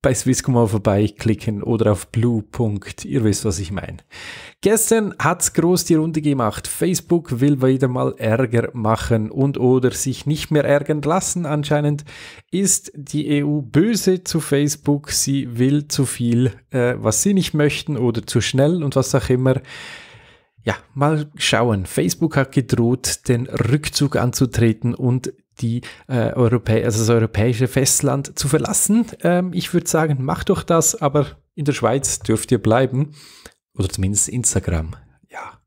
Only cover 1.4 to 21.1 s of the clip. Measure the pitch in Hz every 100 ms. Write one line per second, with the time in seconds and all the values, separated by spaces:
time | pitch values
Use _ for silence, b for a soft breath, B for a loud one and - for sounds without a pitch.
1.4 | - 104 - 113 107 101 - - 117 113
2.4 | - - 117 101 - - - 139 107 98
3.4 | 110 92 87 95 - 87 _ B B B
4.4 | B B 196 220 - 226 208 - 156 175
5.4 | - - 165 180 - 160 160 160 147 135
6.4 | 110 - - - 165 180 - 170 - 120
7.4 | 143 139 131 131 131 127 131 - 113 113
8.4 | 127 117 113 123 107 110 - 113 110 -
9.4 | 139 139 123 127 123 - 135 127 - 151
10.4 | - 151 139 143 143 151 147 180 - 175
11.4 | 160 147 147 151 147 147 B B B B
12.4 | B 180 196 - - 151 135 147 151 147
13.4 | 143 147 123 143 208 220 - 185 - 165
14.4 | - 143 147 - - 143 143 - - 139
15.4 | 127 117 127 147 147 - 131 - 120 117
16.4 | 127 - _ 131 120 113 107 - 196 196
17.4 | 175 151 147 - - 139 120 113 - 120
18.4 | - 131 143 175 147 139 127 139 - 127
19.4 | 131 131 B B B B B B B B
20.4 | B _ - 98 _ 135 143